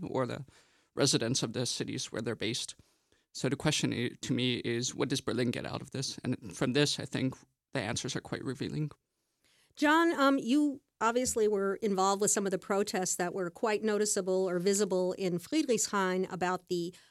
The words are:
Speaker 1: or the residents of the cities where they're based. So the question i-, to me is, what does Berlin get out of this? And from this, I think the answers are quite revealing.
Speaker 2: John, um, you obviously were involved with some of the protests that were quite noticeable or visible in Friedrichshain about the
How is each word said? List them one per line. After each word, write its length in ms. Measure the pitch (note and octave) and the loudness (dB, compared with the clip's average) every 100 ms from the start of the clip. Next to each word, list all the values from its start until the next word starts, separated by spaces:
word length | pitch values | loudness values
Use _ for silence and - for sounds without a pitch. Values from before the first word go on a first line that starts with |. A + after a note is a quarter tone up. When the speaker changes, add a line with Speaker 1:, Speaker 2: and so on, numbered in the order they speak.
| F#3 | -4
Speaker 1:
or 200 | B2+ A#2+ | -2 -2
the 180 | A2+ C3+ - _ _ _ | -6 -12 -20 _ _ _
residents 480 | - C#3 D3 A2+ - | 0 2 2 0 -2
of 120 | A#2 | -2
the 120 | A2 B2 | -2 -2
cities 460 | - A#2 A2+ - | -4 -4 -6 -6
where 100 | - | -6
they're 140 | A#2 A2 | -4 -2
based. 400 | G2+ B2+ - - _ _ _ _ _ | -2 -2 -6 -12 _ _ _ _ _
So 180 | - B2+ | -4 -2
the 60 | C3+ | 0
question 360 | D#3 - C3 | 0 0 0
i-, 180 | A#2 A#2+ - | 0 -4 -4
to 120 | - | -2
me 240 | A#2+ B2+ A#2+ | 0 0 0
is, 360 | - A#2 B2 | -2 -2 -2
what 160 | - C3 | -2 -2
does 120 | C3 | -2
Berlin 280 | - A2 B2 | -2 0 0
get 160 | - - | -2 -4
out 160 | - | -8
of 80 | - | -8
this? 300 | B2+ C3+ - | -8 -6 -6
And 320 | - B2+ G2+ - | -4 -4 -6 -4
from 180 | G#3+ | 0
this, 260 | C3 D3 - | 2 2 0
I 60 | - | -4
think 280 | B2+ C3 - - _ _ | -2 -2 -4 -14 _ _
the 80 | C#3 | -4
answers 340 | G#2 B2+ B2+ - | -4 -4 -4 -6
are 60 | |
quite 220 | - - | -6 -6
revealing. 480 | - B2 A2+ D3 D3+ - _ _ _ _ _ _ _ - | -6 -6 -6 -4 -6 -10 _ _ _ _ _ _ _ 0
Speaker 2:
John, 380 | D4 D#4+ E4+ | 4 6 4
um, 240 | E4+ C#4 C#4 | 4 4 4
you 440 | A3+ C#4+ D4 C4+ _ - | 2 2 2 -2 _ -2
obviously 460 | A3 A#3+ B3 A#3 G#3+ | 0 2 2 2 2
were 280 | G3+ G3 F#3+ | 2 0 0
involved 400 | G#3+ F#3+ F#3+ G3 | 0 2 4 4
with 100 | G3+ | 2
some 140 | - G3 | 2 0
of 60 | |
the 80 | F3+ | -2
protests 560 | - G3+ G3+ G3 F#3 - | 0 0 0 -2 -2 -2
that 180 | F3+ | -2
were 160 | F#3+ F3 | -2 -4
quite 340 | - A3+ G#3 | -2 0 0
noticeable 640 | G#3+ G#3 G#3 G3+ F#3+ F#3 F#3+ | 2 2 2 0 2 2 2
or 120 | F3 | 2
visible 540 | F#3 G3+ G3+ F#3 F3+ | 2 2 2 2 0
in 260 | F#3 F#3+ E3+ | 0 -2 -2
Friedrichshain 920 | - D#4 D4 A3 - G3+ F#3 F#3 F#3 | 0 0 2 2 2 2 2 2 -2
about 380 | F3 F3+ F#3 - | -2 -2 -2 -2
the 240 | F3+ E3+ - - | -4 -4 -8 -20